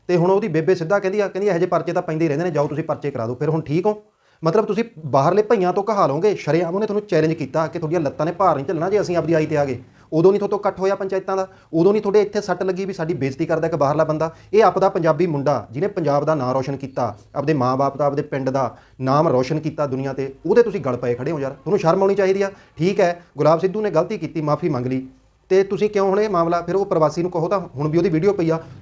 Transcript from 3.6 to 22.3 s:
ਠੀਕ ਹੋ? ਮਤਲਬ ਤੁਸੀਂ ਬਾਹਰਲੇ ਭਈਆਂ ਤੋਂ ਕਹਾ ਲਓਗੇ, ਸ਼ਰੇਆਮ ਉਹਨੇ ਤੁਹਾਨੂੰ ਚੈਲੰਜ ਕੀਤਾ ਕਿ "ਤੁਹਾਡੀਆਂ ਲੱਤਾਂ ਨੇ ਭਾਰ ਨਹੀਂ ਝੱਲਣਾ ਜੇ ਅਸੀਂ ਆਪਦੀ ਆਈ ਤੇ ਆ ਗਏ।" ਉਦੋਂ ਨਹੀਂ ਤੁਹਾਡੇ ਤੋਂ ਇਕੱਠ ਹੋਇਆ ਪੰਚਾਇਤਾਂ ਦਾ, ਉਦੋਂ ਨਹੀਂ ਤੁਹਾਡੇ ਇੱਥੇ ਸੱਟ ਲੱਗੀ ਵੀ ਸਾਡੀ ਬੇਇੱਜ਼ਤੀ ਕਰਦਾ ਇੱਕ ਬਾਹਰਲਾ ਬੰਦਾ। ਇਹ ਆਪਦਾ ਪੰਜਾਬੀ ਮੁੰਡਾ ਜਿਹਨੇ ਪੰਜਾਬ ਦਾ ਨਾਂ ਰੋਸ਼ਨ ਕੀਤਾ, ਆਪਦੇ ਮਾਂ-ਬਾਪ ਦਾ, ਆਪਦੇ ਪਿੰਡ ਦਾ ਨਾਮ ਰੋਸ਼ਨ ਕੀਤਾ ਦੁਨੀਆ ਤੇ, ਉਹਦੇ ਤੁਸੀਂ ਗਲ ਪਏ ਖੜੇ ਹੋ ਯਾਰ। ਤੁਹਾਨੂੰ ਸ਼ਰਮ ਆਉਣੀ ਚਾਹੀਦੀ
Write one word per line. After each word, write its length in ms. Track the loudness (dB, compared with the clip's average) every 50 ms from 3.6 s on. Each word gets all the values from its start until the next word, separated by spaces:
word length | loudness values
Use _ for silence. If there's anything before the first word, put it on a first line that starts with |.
ਠੀਕ 260 | -2 -2 -2 0 0
ਹੋ? 160 | 0 -2 -2 -6 _ _ _ _ _ _ -4 -2
ਮਤਲਬ 200 | 0 2 2 0
ਤੁਸੀਂ 200 | 0 0 -4 -4 -6 -8 -12 -6
ਬਾਹਰਲੇ 360 | 0 2 2 2 4 2 2 2
ਭਈਆਂ 300 | 2 2 0 2 0 0
ਤੋਂ 100 | -2 -2
ਕਹਾ 240 | -2 0 2 2
ਲਓਗੇ, 280 | 2 2 2 0 0 0
ਸ਼ਰੇਆਮ 400 | 0 -2 0 0 0 0 0 -2
ਉਹਨੇ 120 | -2 -2
ਤੁਹਾਨੂੰ 200 | -2 -2 -4 -4
ਚੈਲੰਜ 260 | 0 0 2 2 2 0
ਕੀਤਾ 340 | -2 -6 -4 -2 -2 -2
ਕਿ 120 | -2 -4 -6
"ਤੁਹਾਡੀਆਂ 220 | -4 -2 -2 0
ਲੱਤਾਂ 260 | -2 -2 -2 -2 -4
ਨੇ 60 | -4 -2
ਭਾਰ 240 | 0 2 2 2
ਨਹੀਂ 100 | 2 -2
ਝੱਲਣਾ 240 | -4 -4 -2 -2 0
ਜੇ 100 | 0 0
ਅਸੀਂ 160 | 0 0 0
ਆਪਦੀ 160 | -2 0 2 2
ਆਈ 140 | 2 2
ਤੇ 100 | 0 0
ਆ 80 | 0 0
ਗਏ।" 180 | -2 -4 -8 -10 -16 -20 -20 -12 -4 0
ਉਦੋਂ 200 | 4 4 6 4
ਨਹੀਂ 80 | 4
ਤੁਹਾਡੇ 100 | 0 -2
ਤੋਂ 80 | -2 -2
ਇਕੱਠ 220 | -2 -2 -2 0
ਹੋਇਆ 140 | 0 0 0
ਪੰਚਾਇਤਾਂ 420 | 0 -2 -4 -4 -4 -2 -2 -2
ਦਾ, 120 | -2 -2 -4 -8 -20 _ -4 0
ਉਦੋਂ 200 | 2 4 4 4
ਨਹੀਂ 100 | 2 0
ਤੁਹਾਡੇ 200 | 2 4 2 2
ਇੱਥੇ 180 | 2 -2 -4
ਸੱਟ 220 | -2 -2 -2 -2 0
ਲੱਗੀ 220 | -2 -2 -2 -4
ਵੀ 80 | -6 -4
ਸਾਡੀ 220 | -4 -4 -4 -2
ਬੇਇੱਜ਼ਤੀ 320 | -2 -2 -4 -2 -2 -2
ਕਰਦਾ 200 | 0 0 0 0
ਇੱਕ 100 | 0 0
ਬਾਹਰਲਾ 280 | 2 2 2 2 2 2
ਬੰਦਾ। 300 | 0 0 -2 -2 -4 -6 -10 -8 0 2
ਇਹ 120 | 4 4
ਆਪਦਾ 240 | 4 4 4 2 2
ਪੰਜਾਬੀ 380 | 2 2 0 0 2 2 0
ਮੁੰਡਾ 420 | 0 0 0 0 0 0 -2 -2 -6
ਜਿਹਨੇ 180 | -6 -4 -4 -4
ਪੰਜਾਬ 360 | -2 -2 0 0 2 2 2
ਦਾ 100 | 0 0
ਨਾਂ 200 | 0 0 0 0
ਰੋਸ਼ਨ 220 | -2 -2 -2 -6
ਕੀਤਾ, 420 | -6 -8 -8 -4 -4 -4 -4 -4 -8 -14 _ -8
ਆਪਦੇ 200 | -6 -2 0 0
ਮਾਂ-ਬਾਪ 420 | 0 2 0 2 0 0 0 0
ਦਾ, 100 | 0 -2
ਆਪਦੇ 160 | 0 0 -2 -4
ਪਿੰਡ 280 | -4 -4 -4 -2 -2
ਦਾ 260 | -2 -2 -2 -2 -4 -10 -20 _ _ -6
ਨਾਮ 280 | -2 2 2 4 4 4
ਰੋਸ਼ਨ 320 | 2 2 0 0 -2 -4
ਕੀਤਾ 260 | -4 -6 -4 -4 -4
ਦੁਨੀਆ 260 | -4 -4 -4 -4 -6 -6
ਤੇ, 220 | -6 -6 -8 -8 -8 -2
ਉਹਦੇ 160 | 2 4 4 4
ਤੁਸੀਂ 180 | 4 2 -4
ਗਲ 160 | -2 -2 -4
ਪਏ 180 | -2 -2 -2 -2
ਖੜੇ 160 | -2 -2 -4
ਹੋ 100 | -4 -2
ਯਾਰ। 120 | -4 -6 -8
ਤੁਹਾਨੂੰ 260 | -8 -4 -2 0 2
ਸ਼ਰਮ 240 | 4 4 4 4 4
ਆਉਣੀ 120 | 2 2
ਚਾਹੀਦੀ 280 | 2 2 2